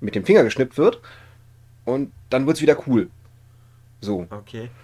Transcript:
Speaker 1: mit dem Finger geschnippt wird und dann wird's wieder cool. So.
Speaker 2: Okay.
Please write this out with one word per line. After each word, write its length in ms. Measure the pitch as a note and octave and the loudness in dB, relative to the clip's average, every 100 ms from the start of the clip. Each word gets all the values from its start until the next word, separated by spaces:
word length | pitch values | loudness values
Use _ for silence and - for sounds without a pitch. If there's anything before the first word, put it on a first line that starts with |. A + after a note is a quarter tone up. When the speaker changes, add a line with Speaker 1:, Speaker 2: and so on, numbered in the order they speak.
Speaker 1:
mit 140 | G#2 G#2 | -8 -4
dem 100 | F#2 | 4
Finger 180 | G3+ | 4
geschnippt 340 | A#2 - B2+ - | 4 2 -2 2
wird 220 | D#3+ - - - - - - - - - - | 0 0 -10 -20 -20 -20 -20 -20 -20 -14 -6
und 260 | C3 C#3+ - - | -4 -6 -12 -4
dann 160 | C3 C3+ | -2 -2
wird's 140 | D#3+ | 2
wieder 160 | D3+ D3 C#3+ | 2 2 2
cool. 220 | A#2+ F2+ - - _ _ _ - _ - - | 0 0 -8 -20 _ _ _ -20 _ -20 -14
So. 260 | G2+ F#2+ E2+ | -8 -8 -8
Speaker 2:
Okay. 400 | G#2 G#2 A2+ A#2+ A#2+ | -16 -18 -16 -16 -20